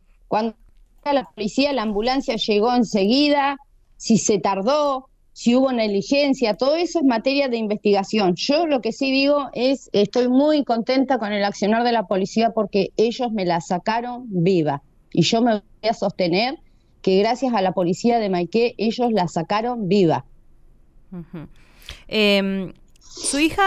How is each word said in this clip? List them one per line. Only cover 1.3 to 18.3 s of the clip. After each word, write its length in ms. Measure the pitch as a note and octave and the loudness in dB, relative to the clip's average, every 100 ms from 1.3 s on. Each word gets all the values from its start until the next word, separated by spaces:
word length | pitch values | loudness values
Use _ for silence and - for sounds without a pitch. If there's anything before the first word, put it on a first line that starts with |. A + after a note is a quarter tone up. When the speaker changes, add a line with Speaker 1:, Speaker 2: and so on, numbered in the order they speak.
Speaker 1:
policía, 380 | - G#3+ - C#4+ | -6 -4 0 0
la 100 | C4 | 0
ambulancia 520 | G#3+ G3+ A#3 C4+ - A3+ | -2 -2 -2 -2 -2 -4
llegó 380 | - G#3 A#3 | 0 0 2
enseguida, 800 | B3 G#3 G3+ G3 C4+ D4 C#4+ C#4 C#4 - _ _ - | 2 0 0 2 2 2 2 0 -4 -12 _ _ -14
si 220 | - A3 | 0 2
se 200 | - G3+ | 2 0
tardó, 680 | G3+ F#3+ G3+ D4+ C#4+ C4 - _ _ | 0 -2 0 0 0 -4 -8 _ _
si 220 | - A#3 | -4 2
hubo 160 | B3 C4+ | 2 2
negligencia, 840 | A#3+ A3 G3+ - C#4 C#4+ - A3+ | 0 0 -2 0 0 2 0 0
todo 200 | G#3 C4 E4 | 0 0 0
eso 220 | E4+ E4+ | 0 0
es 60 | |
materia 440 | C#4 A3+ C4+ C#4 C4+ | 0 2 0 0 0
de 100 | A#3 | -2
investigación. 760 | G#3+ G#3 G#3 G3 G3 G#3+ F#3 F3 | -2 -2 2 2 0 0 0 0
Yo 300 | - D4 E4 | 0 0 2
lo 140 | C4+ | 0
que 120 | A3+ | -2
sí 200 | A3 C4+ | -4 -2
digo 360 | C4 C#4 D4 C4 | 2 2 2 -2
es, 360 | - B3+ C4+ - | -2 -2 -2 -2
estoy 360 | G3 G3+ B3 B3 | 0 2 0 2
muy 360 | B3+ D4+ D4+ | 2 4 2
contenta 540 | - A#3 A#3+ C4 C4 B3+ | 0 -2 0 0 0 -2
con 140 | G#3 | -2
el 120 | G#3 | -2
accionar 400 | G3+ - G3+ A3+ | -2 -2 0 2
de 80 | A#3+ | 2
la 140 | A#3 G3 | 0 0
policía 440 | G3 G3 A3 A3+ | -2 0 0 0
porque 420 | A3+ G3+ G3+ - - | 0 -2 -2 -2 0
ellos 340 | A3+ A3+ A#3+ | 0 0 -4
me 120 | G#3+ | -2
la 160 | F3+ E3+ | -2 -2
sacaron 640 | - F3+ A3 A3+ A#3+ A#3+ B3 | -2 -4 -2 -4 -6 -10 -6
viva. 540 | F#3 E3+ F3+ D3 C#3 - _ _ | 0 2 2 0 -4 -8 _ _
Y 100 | - | 0
yo 200 | D#3 A3+ | 2 2
me 100 | A#3+ | 2
voy 80 | G#3 - - - | 0 -4 -6 -4
a 40 | |
sostener 640 | - G3 - F3+ F3+ A#3+ E4 - _ _ _ | -2 -4 -2 0 0 0 -4 -16 _ _ _
que 160 | F#3+ F#3+ | 0 2
gracias 360 | A3 B3 C4 | 2 0 0
a 80 | A3 | 0
la 100 | F#3 | 0
policía 460 | F#3 F3 F3+ A#3 A#3 | 0 -2 0 0 0
de 120 | G#3 | 0